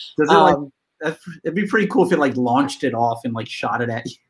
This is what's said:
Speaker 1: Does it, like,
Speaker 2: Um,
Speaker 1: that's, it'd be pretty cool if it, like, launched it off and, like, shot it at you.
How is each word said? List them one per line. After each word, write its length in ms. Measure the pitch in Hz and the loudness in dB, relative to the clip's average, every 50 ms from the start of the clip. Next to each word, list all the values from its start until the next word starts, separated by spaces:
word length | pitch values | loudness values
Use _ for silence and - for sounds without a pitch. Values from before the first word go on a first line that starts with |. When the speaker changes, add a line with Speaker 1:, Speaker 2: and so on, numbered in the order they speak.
| - - - - | -18 -12 -2 -2
Speaker 1:
Does 120 | 151 151 | 2 4
it, 40 | 165 | 6
like, 220 | 165 156 151 143 | 6 8 6 4
Speaker 2:
Um, 160 | 143 147 139 _ _ _ _ _ _ | 2 -2 -8 _ _ _ _ _ _
Speaker 1:
that's, 180 | 156 160 156 - _ 175 156 - - | -8 -8 -8 -8 _ -20 -18 -10 -10
it'd 120 | 165 156 | -6 -4
be 100 | 202 208 | -4 -4
pretty 220 | 202 - 220 202 - | 0 0 0 0 0
cool 180 | - - 180 | 2 2 2
if 60 | - | 2
it, 80 | 180 147 | 2 2
like, 180 | 143 135 123 127 | 2 0 0 0
launched 460 | 123 123 120 135 143 139 - - - | 0 2 2 2 2 0 -2 -4 -4
it 100 | 127 120 | -4 -2
off 280 | 113 117 117 113 113 - | 0 0 -2 -2 -4 -6
and, 80 | 127 117 | -6 -6
like, 160 | 113 110 - | -6 -8 -8
shot 320 | - - - 113 104 117 | -10 -8 -6 -4 -4 -4
it 80 | 120 117 | -4 -4
at 160 | 113 117 - | -4 -6 -8
you. 100 | - - _ _ - | -10 -14 _ _ 0